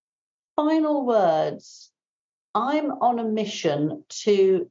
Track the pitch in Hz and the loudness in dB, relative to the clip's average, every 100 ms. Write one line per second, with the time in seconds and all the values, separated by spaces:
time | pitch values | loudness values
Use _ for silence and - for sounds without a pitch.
0 | _ _ _ _ _ - 302 320 311 285 | _ _ _ _ _ -2 0 2 0 -2
1 | 247 220 180 156 151 - - - - _ | 0 2 2 2 -2 -6 -14 -20 -20 _
2 | _ _ _ _ _ 208 247 302 285 269 | _ _ _ _ _ -4 -2 -2 -4 0
3 | 240 233 226 214 208 - 170 147 151 - | 0 0 -2 -2 -4 -4 -2 0 -2 -4
4 | - - - 202 190 185 - | -12 -4 2 4 4 2 -2